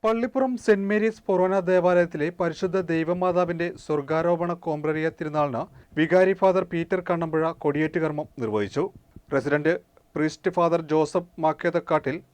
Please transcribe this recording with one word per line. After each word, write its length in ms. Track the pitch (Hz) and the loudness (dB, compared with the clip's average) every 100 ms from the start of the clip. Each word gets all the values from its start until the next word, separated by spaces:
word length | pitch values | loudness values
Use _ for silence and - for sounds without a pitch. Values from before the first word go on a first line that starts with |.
പള്ളിപ്പുറം 500 | 220 226 247 262 262 247 | 2 2 0 0 0 0
സെന്റ് 240 | - 202 196 | 2 2 4
മേരീസ് 320 | 214 220 220 - | 2 0 -2 0
ഫൊറോന 320 | 185 185 196 180 | 2 2 2 2
ദേവാലയത്തിലെ 580 | 185 175 180 175 165 151 175 | 2 4 4 2 0 -4 -2
പരിശുദ്ധ 380 | 175 156 190 185 170 | -4 -2 -2 -2 0
ദൈവമാതാവിന്റെ 800 | 165 160 180 185 175 175 170 170 - | -2 0 0 0 2 0 -2 -6 -8
സ്വർഗാരോപണ 680 | - 151 139 160 165 175 175 170 170 | -4 -4 0 0 0 0 -2 -4 -4
കോമ്പ്രറിയ 420 | 151 156 156 160 160 | -4 -2 -2 -4 -4
തിരുനാളിന് 440 | 156 151 147 127 156 - - - | -6 -2 -2 -2 -8 -14 -10 -2
വികാരി 340 | 156 180 185 190 | 2 4 4 4
ഫാദർ 240 | 190 185 180 | 2 2 0
പീറ്റർ 280 | 170 170 185 175 | -4 -2 -4 -2
കണ്ണമ്പുഴ 420 | 170 165 160 160 165 | -2 -2 -2 -2 -2
കൊടിയേറ്റ് 360 | 151 147 156 165 | -2 0 -2 -2
കർമ്മം 240 | 160 151 156 - | -2 -4 -10 -6
നിർവഹിച്ചു. 420 | 113 107 101 - 190 - _ - _ | -2 -2 -2 -2 -4 -8 _ -20 _
റെസിഡന്റ് 400 | 139 143 147 151 180 _ _ _ 147 | -2 0 0 0 -2 _ _ _ -4
പ്രീസ്റ്റ് 360 | 156 - 190 175 | -4 -2 -4 0
ഫാദർ 260 | 170 165 160 | 2 0 0
ജോസഫ് 400 | 156 151 185 175 - | 0 2 -2 -4 -4
മാക്കേതക്കാട്ടിൽ 720 | 160 156 175 170 160 156 143 156 - | -2 0 -2 -2 0 -2 -2 -8 -12